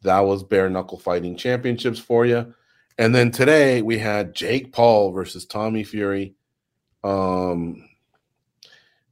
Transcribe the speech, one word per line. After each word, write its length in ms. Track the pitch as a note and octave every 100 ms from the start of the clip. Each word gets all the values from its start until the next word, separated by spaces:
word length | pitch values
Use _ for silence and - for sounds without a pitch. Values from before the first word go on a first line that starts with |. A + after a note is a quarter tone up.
That 180 | F#2+ F#2+
was 240 | G2 G2
Bare 260 | F#2+ G2 F#2+
Knuckle 300 | F#2 F2+ F2+
Fighting 380 | F#2 F2+ F2 F2
Championships 640 | B2+ B2 B2+ A#2 B2+ A2+
for 260 | - A#2 A#2+
you. 280 | A#2 A#2+ - _ _ _ -
And 180 | A2+ B2+
then 160 | A#2+
today 500 | A#2+ C3 D#3 C3+ B2
we 160 | A2 A2
had 380 | A2 G#2 F2+ -
Jake 380 | E2+ C3+ C3
Paul 400 | - A#2 G#2+ G2
versus 320 | F#2 F2 F#2 -
Tommy 400 | G#2+ A2 A2 G#2
Fury. 500 | G#2+ G2+ G2 F#2+ _ _ _ _ _ _ _
Um, 840 | G2+ G2 F#2+ F#2 F2+ E2+ E2+ - - _ _ _ _ _ _ _ - _ _ _ _